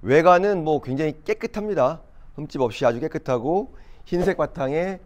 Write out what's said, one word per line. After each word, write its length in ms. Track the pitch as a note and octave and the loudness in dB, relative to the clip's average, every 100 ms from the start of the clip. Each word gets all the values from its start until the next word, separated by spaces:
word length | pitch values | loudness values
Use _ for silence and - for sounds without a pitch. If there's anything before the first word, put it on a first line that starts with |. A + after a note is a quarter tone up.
외관은 600 | F#2 C#3+ E3+ F3+ G3+ G3 | 4 4 8 6 4 0
뭐, 180 | D#3 D3 | 0 -2
굉장히 340 | - C3+ D#3 D3+ | -2 -4 -4 -4
깨끗합니다. 760 | - G#3+ G#3+ - G#3+ F#3 B2+ D#3+ - - - - | -6 -4 -4 -6 -4 2 2 0 -12 -20 -20 -14
흠집 260 | D3+ C#3+ | -10 -2
없이 240 | B2+ G#2+ C3 | -2 2 0
아주 140 | A#2+ | 0
깨끗하고 760 | D#3 D#3 - B2+ A#2+ F3+ C4 - - - - | -4 -6 -2 -2 0 -2 -2 -12 -20 -20 -6
흰색 320 | F3 F3+ F#3 | -2 0 0
바탕에 640 | D3+ - C3+ D3+ F#3 F#3 | -2 -2 -4 -2 -2 -6